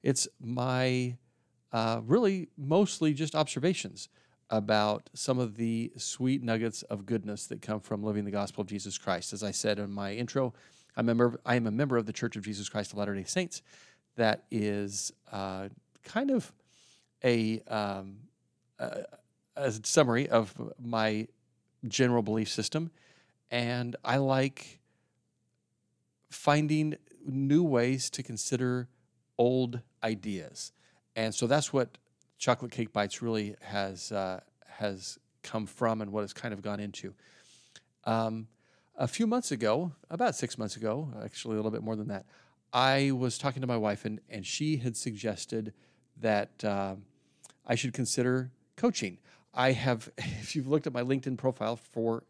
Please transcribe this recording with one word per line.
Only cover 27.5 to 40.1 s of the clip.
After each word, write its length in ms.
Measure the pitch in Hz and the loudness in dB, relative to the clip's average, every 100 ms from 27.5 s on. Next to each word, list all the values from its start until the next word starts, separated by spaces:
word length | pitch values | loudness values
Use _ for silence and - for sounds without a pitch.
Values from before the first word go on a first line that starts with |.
| 151 | 6
ways 480 | 170 123 123 131 - | 6 4 4 0 -2
to 140 | - | -6
consider 640 | 127 113 - 123 127 123 123 _ _ _ _ - | -8 -8 -2 0 0 -2 -4 _ _ _ _ 2
old 440 | 120 127 123 120 - _ | 4 4 0 -4 -12 _
ideas. 680 | 113 107 104 95 78 - - _ _ _ _ 113 | -2 -2 -4 -8 -8 -14 -14 _ _ _ _ -4
And 200 | 110 - | -2 0
so 100 | 117 | 2
that's 260 | 143 147 | 2 2
what 260 | 139 117 - _ _ _ _ | 0 0 -6 _ _ _ _
Chocolate 340 | - 123 120 | 2 2 0
Cake 200 | - 113 | -4 -2
Bites 280 | 104 101 - | 0 0 -2
really 340 | 117 110 104 104 | -2 0 -2 -6
has, 500 | - 101 98 95 - | -6 -2 -2 -4 -6
uh, 280 | 101 95 92 _ _ - | -2 -2 -6 _ _ -20
has 540 | - 104 95 90 - _ _ | -6 -4 -4 -12 -16 _ _
come 220 | - 113 104 | -8 -6 -6
from 340 | - 117 110 | 0 0 0
and 100 | 104 | -2
what 120 | 107 | -4
it's 100 | 101 | -4
kind 200 | - 120 | -6 -8
of 80 | 101 | -6
gone 180 | 101 101 | -6 -6
into. 340 | 104 - 95 - - - - - _ - _ _ - | -6 -8 -14 -14 -20 -20 -20 -20 _ -20 _ _ -2
Um, 420 | 113 113 113 110 _ _ _ _ - | 0 0 -4 -10 _ _ _ _ -4
a 120 | 151 | -4
few 200 | - 220 | 0 0
months 240 | 247 - | 0 -2
ago, 400 | 127 156 120 175 139 | 0 2 2 0 -6
about 260 | _ | _